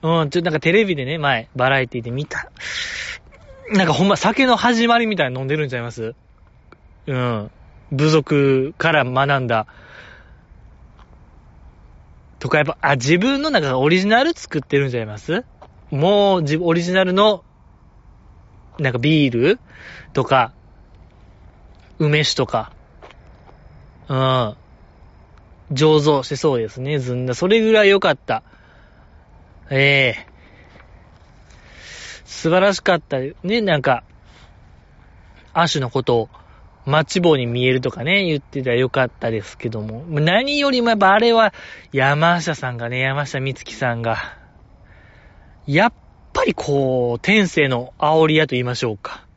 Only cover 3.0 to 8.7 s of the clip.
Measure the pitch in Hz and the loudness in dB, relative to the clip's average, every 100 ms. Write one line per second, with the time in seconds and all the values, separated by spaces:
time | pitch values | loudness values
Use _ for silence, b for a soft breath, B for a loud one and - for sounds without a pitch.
3 | B B - - - - - 208 180 147 | B B -20 -20 -20 -20 -4 0 0 2
4 | 196 202 196 226 254 226 240 233 233 233 | 2 2 0 0 2 2 2 2 2 2
5 | 233 196 139 127 135 151 147 123 117 117 | 0 -2 -2 -2 -4 -4 -4 -6 -8 -8
6 | 110 120 _ _ - _ _ - - - | -10 -10 _ _ -20 _ _ -20 -20 -18
7 | - 131 123 113 104 - - - - 139 | -8 -4 -2 -4 -8 -16 -20 -20 -8 0
8 | 151 156 139 147 139 131 131 | 2 2 2 2 2 2 -2